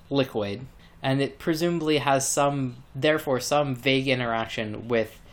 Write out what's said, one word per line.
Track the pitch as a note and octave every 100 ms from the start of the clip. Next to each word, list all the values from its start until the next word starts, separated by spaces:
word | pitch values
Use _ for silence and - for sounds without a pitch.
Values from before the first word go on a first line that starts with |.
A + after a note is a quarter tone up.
| -
liquid, | C#3 B2+ A2+ G2+ G#2 C3+ - - -
and | C3+ C3+
it | C#3 -
presumably | F3 D#3 F3 E3+ D#3 D3
has | C3+ C3+ C3
some, | - C#3+ C#3+ C3 B2 -
therefore | C3+ D3+ D#3 D3 B2+
some | - D3 C#3+
vague | B2 C#3 C3+ C3+
interaction | B2+ A#2+ A2+ A2 - G#2+ A2 A2+
with | A#2 A2 - -